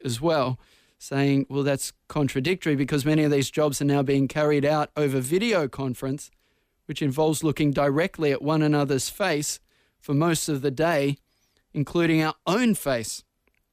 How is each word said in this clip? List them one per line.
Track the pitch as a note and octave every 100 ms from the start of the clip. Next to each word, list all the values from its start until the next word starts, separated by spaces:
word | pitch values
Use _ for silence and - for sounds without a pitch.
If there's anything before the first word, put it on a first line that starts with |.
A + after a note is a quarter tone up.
as | C3+ A#2
well, | E3 D#3 B2+ B2 _ _ _ _
saying, | - C#3 C#3 C#3 C3+
"Well, | C3+
that's | C#3 C3+ - - -
contradictory | D3+ C3+ C3+ C3 F#3 E3
because | C#3 C#3 D3
many | C#3 D#3
of | D3+
these | C#3+ C3
jobs | - D3+ C3+
are | C#3+
now | C#3+
being | C#3 C#3 C3
carried | D#3 D3+ D3
out | C#3+ D#3 D3 D3+
over | C#3+ C3+
video | B2+ F3+ A#3 F#3+ C#3
conference, | - C3+ B2 C3+ - - _ _ _ _ _ -
which | D3+
involves | D3 C3 D#3 D3+
looking | D#3+ C3+ D3
directly | C#3 C#3+ C#3 F#3+ - D3+
at | C3+
one | C#3 C3
another's | D3+ D3 C#3 C3+ -
face | - F#3+ D3 D3 - _ _ _ _
for | -
most | C#3+ E3+ D#3 -
of | C#3+
the | C#3+
day, | B2 E3 D#3 C#3 C#3+ _ _ _ _ _
including | D#3 C3+ F3 E3 D#3+
our | D#3 -
own | - G#3 A#3+
face." | F#3+ C#3+ A#2+ A2 - - _ _ _ _